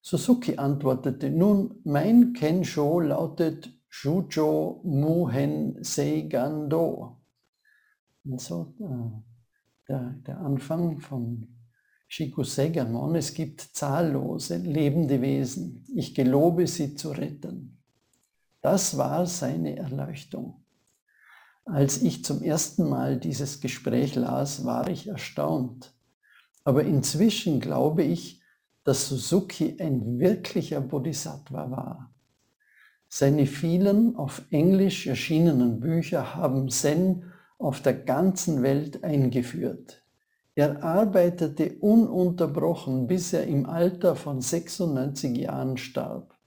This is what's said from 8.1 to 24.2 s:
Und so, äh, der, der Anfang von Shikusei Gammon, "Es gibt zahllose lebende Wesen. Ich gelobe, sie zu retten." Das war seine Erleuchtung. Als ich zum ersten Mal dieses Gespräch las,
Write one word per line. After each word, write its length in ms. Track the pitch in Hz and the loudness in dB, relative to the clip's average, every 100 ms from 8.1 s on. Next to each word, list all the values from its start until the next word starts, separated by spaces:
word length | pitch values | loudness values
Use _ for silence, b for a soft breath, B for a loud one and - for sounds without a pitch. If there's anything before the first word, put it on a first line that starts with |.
| _ | _
Und 160 | 143 127 | -10 -10
so, 340 | - 170 156 - | -8 -8 -8 -10
äh, 1080 | 202 127 117 110 - _ _ _ _ _ _ | -10 -6 -8 -10 -16 _ _ _ _ _ _
der, 260 | 143 123 139 - | -6 -6 -10 -12
der 120 | 135 | -10
Anfang 600 | 165 135 - 160 170 147 | -4 -4 -2 -2 -2 -4
von 480 | - 135 117 120 113 - _ _ _ _ _ | -8 -6 -6 -8 -10 -18 _ _ _ _ _
Shikusei 600 | - 151 139 131 - 147 | -8 -6 -4 -4 0 0
Gammon, 460 | 165 120 117 139 | 0 -2 -2 0
"Es 180 | 165 143 | 0 -2
gibt 280 | - 156 - | -6 -8 -8
zahllose 960 | - - 143 147 165 135 127 - - 170 | -14 -6 -2 0 2 0 -2 -6 -4 -4
lebende 640 | 180 151 147 147 156 139 | -2 2 2 2 2 2
Wesen. 640 | 131 135 127 - - - - | 2 0 -2 -4 -8 -10 -8
Ich 200 | 254 - | -6 -4
gelobe, 520 | - 127 139 165 170 175 | 2 4 6 4 4 0
sie 280 | - 143 | 0 -4
zu 160 | 147 156 | -4 -10
retten." 680 | 143 147 147 - - 120 - _ _ _ _ _ _ _ _ | -6 -8 -8 -12 -12 -16 -20 _ _ _ _ _ _ _ _
Das 380 | 143 185 - 135 | 2 2 2 -2
war 280 | 131 147 175 | 0 0 -2
seine 500 | - 131 - 151 147 | -2 -4 -2 -4 -4
Erleuchtung. 880 | 139 135 - 143 - - - - _ _ _ _ _ b b b b b | -6 -6 -6 -10 -12 -12 -12 -14 _ _ _ _ _ b b b b b
Als 380 | - 156 139 135 | -6 2 2 4
ich 220 | 247 - | 0 0
zum 180 | - 143 | -6 -4
ersten 460 | 143 151 - - 160 | -2 -2 -2 0 0
Mal 300 | 131 127 131 | 0 -2 -2
dieses 420 | 165 135 139 - | -4 -4 -6 -6
Gespräch 540 | 131 - - 120 135 | -8 -6 -2 0 0
las, 500 | 131 | 0